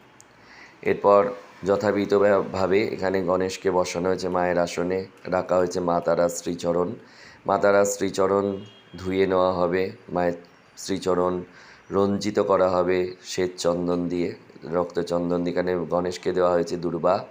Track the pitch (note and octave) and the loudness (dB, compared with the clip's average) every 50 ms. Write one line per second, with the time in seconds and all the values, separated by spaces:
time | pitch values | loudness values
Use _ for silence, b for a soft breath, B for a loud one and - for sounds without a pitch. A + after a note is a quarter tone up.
0 | - - - - B B B B B B B B B B B B - F#2 F#2+ - | -20 -20 -20 -20 B B B B B B B B B B B B -2 -2 0 2
1 | - G2+ G2+ G2+ G2+ G2+ - - - - - - F2 F#2 G2 F#2+ G#2+ G#2 G2 G2+ | 4 6 6 6 6 2 -2 -8 -14 -20 -16 -6 -2 0 0 2 2 0 0 0
2 | G2+ F#2+ G2+ G2+ G2 G#2 G2+ F#2+ F2+ - - F#2+ F#2+ F2 F#2+ G2+ A2+ - - - | 0 2 2 4 4 4 4 2 0 -2 -2 -2 0 2 2 2 2 0 -2 -4
3 | F#2 F#2 F#2+ G2 F#2 E2+ F#2 F#2 F#2 F#2+ F#2 - - G2 F2+ F2+ F2+ - - F2 | -2 -2 0 0 0 0 0 0 0 -2 -4 -4 -2 0 0 0 0 -2 -2 -2
4 | F2 F#2 F#2 F2+ F#2 F2+ F2+ F2+ F2+ F2+ F2 F2 F2 E2+ - F2 F2 F2 F#2 F#2+ | -2 -2 -2 -2 -2 -2 -2 0 0 2 2 2 0 0 -2 -4 -4 -2 -2 -4
5 | F#2+ - - - - - F2+ F2+ F2 F2 F2 F#2 F2+ F2 - F#2 F2 F2 F2 E2+ | -6 -8 -14 -16 -6 -4 -2 -2 0 0 2 2 2 0 -2 -2 -2 0 0 0
6 | - E2 E2+ E2+ F2 F2 E2+ - - - F2 E2+ - F2 E2 F2 F2+ F#2 A#2+ B | 0 0 2 2 2 0 0 -4 -6 -8 -6 -4 -2 0 0 0 0 -2 -4 B
7 | B B B B B B B B - - G2 G2 G2+ G2+ G2+ G2+ G2+ G2+ - - | B B B B B B B B -4 -2 0 2 4 4 4 4 4 2 0 -2
8 | G2 F#2+ F2 - F#2+ F#2 G2 G2+ G2+ G2+ G2 G2 G#2 G#2+ - - - - - F2 | -4 -2 0 0 2 2 2 2 2 0 -4 -6 -10 -14 -20 -20 -20 -20 -16 -10
9 | F#2 F#2 F#2 F#2+ F#2+ F#2+ F#2+ F#2 F#2 F#2 F#2 F2+ F2+ E2+ F2+ F#2+ F#2 G#2 G#2+ - | -6 -2 0 2 2 2 4 4 2 2 2 2 0 0 0 0 -2 -4 -6 -12
10 | - - F2 F2+ F2+ F2 F2 - - - - _ _ _ _ - - - G2 F#2 | -12 -6 -2 0 0 0 -2 -4 -8 -20 -20 _ _ _ _ -12 -8 -6 -6 -4
11 | - F#2 F2 F2 F2+ F2+ F#2 F2+ F2+ B B B B B B B B - F2 F#2+ | -2 0 0 2 2 0 -2 -4 -6 B B B B B B B B -4 0 0
12 | G2+ G2+ G2+ G2 G2 G#2 G#2 G#2 F#2+ E2+ F#2+ F2+ F#2 F#2 F#2 F2+ F2+ F2+ F#2 F2+ | 2 2 0 -2 -4 -2 0 0 2 2 4 4 4 4 2 2 2 2 2 0
13 | F2+ F2+ F#2 - - - - - F#2 F2+ - - - E2+ F2 F2 F2 F2 F2+ F2 | 0 -2 -6 -10 -14 -8 -4 -2 -2 -2 -4 -2 -2 0 0 0 0 -2 -2 -2
14 | F2 E2 F2 F2 E2+ G2 A2+ - - - - - - C#2+ D#2+ F2+ E2+ E2 - F2 | -2 -2 -2 -4 -4 -4 -6 -10 -16 -20 -20 -18 -10 -4 -2 -2 -2 -2 -4 -6
15 | E2+ - E2+ F2 F2 E2+ F2 F2 F2 F2 D#2+ F2+ F2+ F2+ F2+ F2+ E2 D#2 F2 F2 | -4 -2 -2 -2 0 0 -2 -2 -2 -2 -2 -2 -2 -2 -2 -2 -2 -2 -2 -2
16 | F2+ F2+ F2+ - - G2 F2+ F2+ F2+ F2 F2 F2 E2+ - F#2 F2 E2 E2+ E2 E2 | -2 -2 -6 -6 -4 -2 0 2 2 2 2 2 0 -2 -4 -4 -4 -4 -2 0
17 | D#2+ F2 F#2+ G#2+ - - | 2 2 2 0 -2 -8